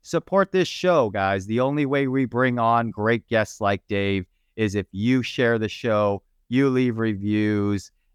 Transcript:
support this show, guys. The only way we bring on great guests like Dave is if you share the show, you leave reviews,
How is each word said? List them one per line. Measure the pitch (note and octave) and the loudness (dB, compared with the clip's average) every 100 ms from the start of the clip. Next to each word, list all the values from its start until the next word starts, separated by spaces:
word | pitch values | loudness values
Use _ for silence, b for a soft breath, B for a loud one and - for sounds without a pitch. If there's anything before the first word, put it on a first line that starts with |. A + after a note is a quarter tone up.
support | - E3+ - F#3+ F#3+ | -6 -6 0 0 2
this | F#3+ E3+ | 0 -2
show, | - F3+ E3+ A2+ | 0 2 2 2
guys. | G2+ F#2+ G2 F#2+ | 0 0 -2 -2
The | A2+ | -2
only | C3 D3 C#3 | 0 0 0
way | C#3 C3+ | 0 0
we | C3 B2+ | 0 -2
bring | A#2 B2+ B2 | 0 0 2
on | A2+ A#2 A#2 | 2 2 0
great | G#2 G#2+ A#2 - | -2 0 0 0
guests | A2+ G#2 - | 0 0 -2
like | G2+ G2+ - | -2 -2 -2
Dave | G2+ G2 G2 F#2 _ _ - | -2 0 -2 -4 _ _ -4
is | A2 G2+ | -2 -2
if | F#2 | -6
you | F#2+ A2+ B2+ | -2 0 0
share | A#2 - A#2+ A#2 | -2 0 0 0
the | G#2+ | -2
show, | - A#2+ G#2 G#2 G2+ _ _ - | -4 -2 2 2 -2 _ _ -2
you | B2 C#3 | 2 2
leave | B2+ B2+ A2+ | 2 0 0
reviews, | A2+ G2+ G#2 G#2 G#2+ G#2 G2+ G2+ - _ _ | -2 -2 -2 0 0 0 0 -2 -6 _ _